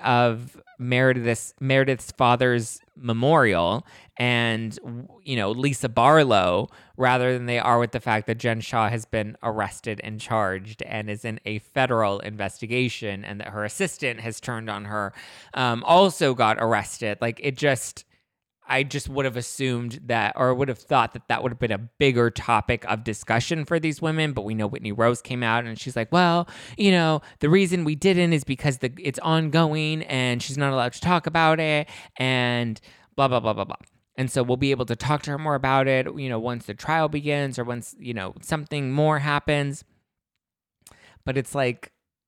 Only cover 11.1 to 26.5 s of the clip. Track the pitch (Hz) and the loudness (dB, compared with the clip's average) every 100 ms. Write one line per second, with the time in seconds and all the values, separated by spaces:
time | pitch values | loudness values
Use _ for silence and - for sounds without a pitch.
11.1 | 104 117 110 104 107 _ 139 131 117 104 | -8 -8 -8 -8 -8 _ -2 2 2 2
12.1 | 101 104 104 98 - 110 123 123 - 107 | 0 -6 -8 -8 -8 -4 -2 -2 -4 -8
13.1 | 98 101 104 - 107 104 - 190 - 135 | -8 -10 -12 -10 -8 -8 -4 -6 -4 -6
14.1 | 113 113 110 - 113 110 101 104 107 98 | -6 -8 -10 -8 -8 -8 -8 -6 -4 -6
15.1 | - - - - - 123 117 - 175 196 | -8 -20 -20 -12 -2 -2 0 4 6 6
16.1 | - 143 123 110 110 113 107 - - 110 | 4 0 4 2 2 2 0 -2 -6 -6
17.1 | 104 117 113 139 131 147 127 - - - | -2 -4 -4 -6 0 0 0 -4 -14 -20
18.1 | _ _ _ _ _ - 135 139 139 123 | _ _ _ _ _ -2 0 0 -4 -6
19.1 | 135 135 120 120 - 131 120 120 123 127 | -4 -2 -4 -8 -4 -2 -2 -6 -10 -2
20.1 | 117 104 - 127 127 135 117 - 135 110 | 0 0 2 0 2 -2 -4 0 2 2
21.1 | - - 120 123 117 117 101 117 - 143 | -4 -4 -2 -2 -2 -2 -2 -6 0 2
22.1 | 120 117 - - 110 - 120 - 110 113 | 4 2 0 0 0 0 -4 -2 -4 -4
23.1 | 104 - 117 - 165 139 165 156 143 160 | -6 0 0 0 -4 -2 -2 -2 -2 -2
24.1 | 160 151 123 104 110 104 - 107 101 117 | 0 -2 -2 -4 -4 -4 -4 -6 2 2
25.1 | 120 - 123 117 117 117 107 131 123 110 | 2 -4 -4 0 0 -2 -8 -8 -6 0
26.1 | 175 175 170 175 | 2 4 2 -2